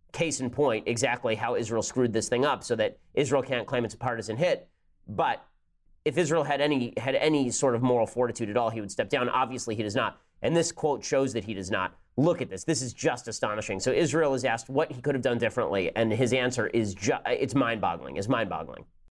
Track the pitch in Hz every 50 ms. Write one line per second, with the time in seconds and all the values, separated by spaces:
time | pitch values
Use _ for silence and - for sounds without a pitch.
0 | _ _ - - 170 160 135 - 131 120 123 - 147 135 110 110 - - 120 117
1 | 127 123 120 120 - 117 110 107 113 120 123 101 117 104 117 113 104 - - 131
2 | 127 117 104 113 104 - 123 120 135 151 131 104 - - 120 113 107 101 - -
3 | _ _ - - - 117 131 135 123 - 131 120 107 - 143 123 117 107 - -
4 | - 127 120 113 101 110 110 120 170 175 151 - - - _ _ _ _ _ _
5 | _ - 104 95 165 135 117 - - _ _ _ _ _ _ _ _ _ - _
6 | _ 151 123 151 180 139 160 165 143 135 143 139 143 151 151 135 120 120 - -
7 | 117 135 131 - - 156 156 147 135 120 113 - - 135 120 117 123 127 123 120
8 | 110 - - 123 123 117 117 - 120 101 104 123 117 110 110 113 104 98 - -
9 | 110 95 - 135 123 120 - 127 131 113 127 120 - 120 110 104 110 104 101 127
10 | 113 101 - - _ _ _ _ - 117 156 - 123 - - - - 151 139 113
11 | - - 151 135 139 123 104 113 98 107 107 95 92 92 107 95 92 - - -
12 | _ _ _ - 143 170 165 - 127 - 95 95 - - 160 117 127 123 - -
13 | - 156 131 117 - 117 107 - - 110 104 110 104 - 98 95 - 127 123 -
14 | 175 135 127 165 160 143 135 127 117 131 113 117 - - 135 143 165 - 135 123
15 | - 151 143 131 123 131 120 117 120 110 - 127 110 71 92 98 90 80 - 110
16 | 113 113 107 117 135 113 123 131 123 123 123 123 107 - - 117 110 104 90 87
17 | 95 120 139 - - - 127 - 139 - - 139 123 117 117 107 95 92 85 85
18 | - 67 69 80 101 110 131 117 110 92 85 78 80 64 62 - - - _ _
19 | - - _